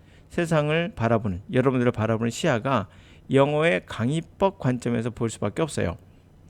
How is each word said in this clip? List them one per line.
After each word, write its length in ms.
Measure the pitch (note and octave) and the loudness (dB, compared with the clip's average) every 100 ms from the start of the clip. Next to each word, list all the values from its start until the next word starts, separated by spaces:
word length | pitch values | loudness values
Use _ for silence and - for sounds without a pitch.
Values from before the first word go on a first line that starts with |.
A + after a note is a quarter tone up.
| - - - | -20 -20 -8
세상을 640 | - E3 D#3+ D3 D#3+ E3+ | -4 0 2 2 0 -2
바라보는, 460 | - A2+ A2+ G#2+ F2+ - | -2 0 2 0 -6 -2
여러분들을 360 | B2+ C3 B2+ B2 | 2 2 2 0
바라보는 400 | A2+ A2 A2 A#2 | 0 -2 0 -2
시야가 580 | - E3 A#2+ C#3 B2+ F#2+ - - - - | -2 0 0 0 -2 -2 -12 -20 -20 0
영어의 540 | C3 C#3 D3+ D#3+ F3+ - | 2 4 4 2 0 -4
강의법 720 | - A#2 D#3+ E3 - G3 - | -4 -2 -2 -6 -2 -2 0
관점에서 500 | C3 B2 A#2+ A#2+ A#2 | -2 -2 -2 -2 -4
볼 220 | A#2 A2+ | -4 -6
수밖에 320 | - G#2+ - | -2 -4 -2
없어요. 340 | D#3+ - F#2 - - - - - | -4 -2 -4 -4 -14 -20 -20 -20